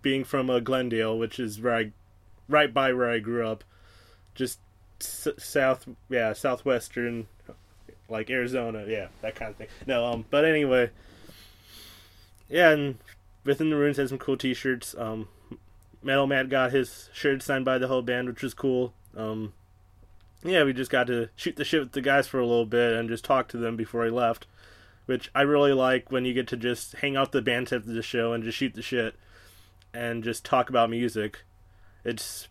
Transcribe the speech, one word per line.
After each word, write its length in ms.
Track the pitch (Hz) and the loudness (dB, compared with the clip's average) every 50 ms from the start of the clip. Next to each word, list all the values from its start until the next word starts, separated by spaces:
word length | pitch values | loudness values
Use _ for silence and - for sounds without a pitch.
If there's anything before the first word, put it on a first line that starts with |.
being 220 | - 139 135 135 123 | -2 0 0 0 -2
from, 260 | - - 135 131 127 | -2 -2 0 2 2
uh, 100 | 127 123 | 2 2
Glendale, 580 | 113 131 131 127 123 120 117 110 110 110 113 113 | 2 0 0 0 0 0 0 0 2 0 0 0
which 220 | 117 113 - - | -2 -4 -4 -6
is 200 | 120 107 104 107 | -6 -6 -6 -2
where 140 | 117 123 117 | 0 0 2
I, 180 | 113 110 107 - - _ _ _ - _ - - - - - | 0 0 -2 -6 -14 _ _ _ -20 _ -20 -20 -20 -4 2
right 240 | 147 151 147 131 | 4 4 4 4
by 200 | 113 135 135 131 | 2 2 2 2
where 180 | 127 127 123 120 | 2 2 2 0
I 80 | 117 113 | 0 -2
grew 280 | 104 113 120 120 113 | -2 -2 -2 -2 -2
up. 180 | 110 107 - - - - - - - - - - - - _ - - - | -2 -4 -6 -10 -18 -20 -20 -20 -20 -20 -20 -20 -20 -20 _ -20 -18 -8
Just 260 | - 131 120 - - _ _ _ _ - - - - | -6 -6 -6 -6 -12 _ _ _ _ -20 -20 -14 -12
s-, 280 | - - - - - - - - | -12 -10 -10 -6 -6 -6 -6 -6
south, 500 | - - - 143 131 131 131 - - 131 120 - - - | -10 -2 0 2 2 2 2 0 -4 -12 -20 -20 -8 -2
yeah, 240 | 131 120 113 110 | 0 0 0 0
southwestern, 920 | 104 - - 135 123 - - 139 123 117 - - - 123 120 120 117 117 110 - - - - - - - - _ _ - - - - - - - | -2 -2 -2 -2 -2 0 0 0 0 0 0 -4 -4 -4 -4 -2 -4 -6 -8 -12 -18 -20 -20 -20 -20 -20 -20 _ _ -20 -20 -20 -20 -20 -12 -8
like, 220 | 113 107 110 - | -6 -6 -4 -2
Arizona, 540 | 131 127 123 123 127 127 117 113 110 107 101 | -2 -2 -2 0 -2 -2 -2 -4 -6 -6 -6
yeah, 220 | 107 110 104 92 - - - | -6 -4 -6 -6 -8 -12 -10
that 140 | - 110 - | -8 -8 -8
kind 160 | - 113 107 | -8 -10 -10
of 60 | 104 | -10
thing. 120 | - 110 - - - - | -14 -16 -18 -18 -10 -4
No, 220 | 135 127 117 120 | 0 0 2 2
um, 180 | 120 117 113 107 - | 0 -2 -4 -4 0
but 140 | 143 143 156 | 2 4 4
anyway. 460 | 160 156 151 143 131 127 123 120 113 - - - - - - - - - - - - - - - - - - - - - - - - - - - _ - - - - | 4 4 4 4 4 4 4 4 2 -2 -10 -20 -20 -20 -20 -20 -20 -20 -20 -20 -20 -20 -20 -20 -20 -20 -20 -20 -20 -20 -20 -20 -20 -20 -20 -20 _ -20 -20 -12 -2
Yeah, 220 | 143 170 175 160 | 4 6 8 8
and 280 | 156 147 143 139 127 - - - - - _ - - _ - | 8 6 2 -2 -6 -8 -14 -20 -20 -20 _ -20 -20 _ 0
Within 260 | 143 143 143 160 156 | 0 0 2 2 0
the 60 | 151 | 2
Ruins 200 | 147 143 147 135 | 2 2 2 2
had 120 | 143 135 123 | 0 -2 -2
some 100 | 135 127 | -4 -4
cool 180 | - - 135 | -2 -2 -2
t-shirts. 580 | 131 - 131 123 - - 135 127 117 - - - | 0 0 -2 -2 0 0 -2 -2 -2 -4 -10 -10
Um, 300 | - 117 110 113 110 107 - - - - - 123 - - - - - - - - - - | -8 -6 -6 -6 -8 -10 -12 -16 -20 -20 -20 -20 -20 -20 -20 -20 -20 -20 -20 -20 -10 -2
Metal 240 | 135 135 139 139 135 | 0 2 2 2 2
Matt 200 | 139 131 131 127 | 2 0 0 2
got 220 | 139 131 127 123 | 2 2 2 4
his 400 | 135 135 123 - - - - - | 2 2 0 0 -6 -16 -20 -18
shirt 300 | - - - 143 139 135 | -8 -2 0 0 0 0
signed 220 | - - 139 131 127 | -2 -2 -2 0 0
by 140 | 131 131 127 | 0 0 0
the 100 | 127 127 | 0 0
whole 140 | 131 127 | 0 -2
band, 260 | 117 123 123 123 127 123 | 0 -2 -2 -2 -4 -6
which 160 | 120 - 139 | -6 -6 -8
was 100 | 123 - | -8 -6
cool. 400 | - - 135 127 123 127 120 - - - - - | -2 -2 0 2 0 0 -2 -6 -14 -20 -16 -12
Um, 380 | 107 110 110 110 110 107 101 - - - _ _ _ _ _ - - - - - - - - - - - | -8 -8 -6 -6 -6 -8 -10 -12 -18 -20 _ _ _ _ _ -20 -20 -20 -20 -20 -20 -20 -20 -20 -10 -4
yeah, 180 | 175 190 165 | 2 4 4
we 100 | 147 135 | 4 4
just 180 | 127 127 131 - | 2 -2 -2 0
got 180 | 143 127 120 123 | 2 2 2 2
to 220 | 120 117 117 - - | 0 -2 -2 -4 -8
shoot 220 | - - 175 - | -6 -6 -6 -4
the 80 | 143 139 | -4 -2
shit 160 | - 165 156 | 0 0 0
with 120 | 135 - | 0 -2
the 80 | - 143 | -4 -2
guys 280 | 123 139 139 143 131 - | 2 4 4 4 2 2
for 100 | - 131 | 0 0
a 80 | 120 | 2
little 200 | 120 120 117 113 | 4 4 4 4
bit 260 | 104 120 120 120 117 | 4 2 4 4 4
and 160 | 113 117 117 113 | 2 0 -2 -4
just 160 | 117 113 - | -6 -4 0
talk 240 | - 139 127 120 - | 2 2 2 2 -2
to 80 | - | -4
them 200 | 117 120 113 117 | -4 -4 -4 -2
before 280 | 113 110 - - 117 117 | -4 -6 -4 -2 -2 0
he 60 | 113 | 0
left, 360 | 117 123 120 113 117 - - - _ - - - - - - - - _ _ | 2 2 2 2 0 -2 -8 -18 _ -20 -20 -20 -20 -20 -20 -20 -20 _ _
which 220 | - 127 123 - - - | -4 -4 -4 -4 -2 0
I 80 | 139 | 2
really 300 | 143 143 151 147 143 143 | 4 4 4 6 6 4
like 400 | 135 131 127 127 131 123 - - | 4 4 4 2 2 0 -2 -2
when 120 | 131 127 127 | -4 -2 -2
you 80 | 127 | 0
get 140 | 120 127 120 - | 0 -2 -2 -4
to 80 | 123 | -6
just 360 | 117 113 123 120 - - - - | -4 -2 -2 -2 -4 -6 -12 -6
hang 200 | - 139 139 135 | -4 -4 -2 0
out 120 | 135 135 - | 0 0 2
with 40 | |
the 100 | - 131 | 0 0
bands 300 | 107 127 120 123 123 - | 0 0 0 -2 -2 -2
after 180 | 131 117 104 117 | -4 -4 -4 -6
the 120 | 113 113 | -6 -6
show 300 | 113 - - 120 117 117 | -6 -4 -2 0 0 0
and 120 | 117 117 110 | -2 -2 -4
just 120 | 117 - | -6 -4
shoot 180 | - 139 120 - | -4 -4 -4 -4
the 80 | 113 | -8
shit 340 | - - 131 120 110 110 - - - - - - - - - - - - _ - - _ | -8 -4 -2 -2 -2 -4 -6 -12 -20 -20 -20 -20 -20 -20 -20 -20 -20 -20 _ -20 -20 _
and 300 | - 120 120 117 117 117 | -10 -6 -6 -4 -6 -4
just 220 | 110 117 110 - - | -4 -6 -6 -6 -2
talk 260 | - 139 127 120 - | 2 2 2 2 4
about 200 | 127 120 117 113 | 4 4 4 4
music. 520 | 113 120 123 117 101 110 107 104 - - - _ _ - - - - - - - - - - | 2 0 -2 0 0 -2 -4 -4 -6 -12 -20 _ _ -20 -20 -20 -20 -20 -20 -20 -20 -8 -6
It's 420 | 117 117 110 - - - - - - | -6 -6 -6 -8 -10 -12 -12 -16 -18